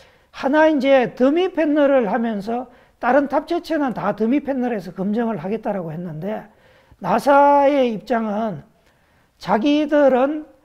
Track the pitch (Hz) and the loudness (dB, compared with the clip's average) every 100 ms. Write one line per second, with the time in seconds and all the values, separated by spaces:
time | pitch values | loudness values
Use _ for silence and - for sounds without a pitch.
0 | - _ _ - 269 302 311 302 269 269 | -20 _ _ -6 0 2 4 2 4 4
1 | 226 - 262 330 370 302 311 302 277 269 | 2 0 2 2 -2 -2 0 2 2 2
2 | 202 226 233 202 202 240 254 _ _ _ | 0 -2 -4 -6 -6 -8 -8 _ _ _
3 | 240 269 277 294 302 339 339 320 269 185 | 0 2 2 -2 -2 -6 -2 -2 -2 -2
4 | 185 208 226 285 254 269 247 220 175 180 | -4 -2 0 0 -2 -4 -4 -6 -8 -6
5 | 196 214 226 196 185 220 220 202 165 156 | -4 -2 -4 -6 -6 -6 -6 -6 -8 -10
6 | 180 151 190 214 - _ _ _ _ _ | -10 -10 -10 -10 -14 _ _ _ _ _
7 | 175 220 277 277 285 285 277 285 247 214 | -4 0 4 6 6 4 4 2 0 -2
8 | - 233 220 202 226 147 - _ _ _ | -4 -4 -2 -4 -6 -8 -14 _ _ _
9 | _ _ _ _ 165 214 285 294 294 294 | _ _ _ _ -2 0 2 2 2 4
10 | 277 247 277 311 311 _ | 4 4 0 -4 -12 _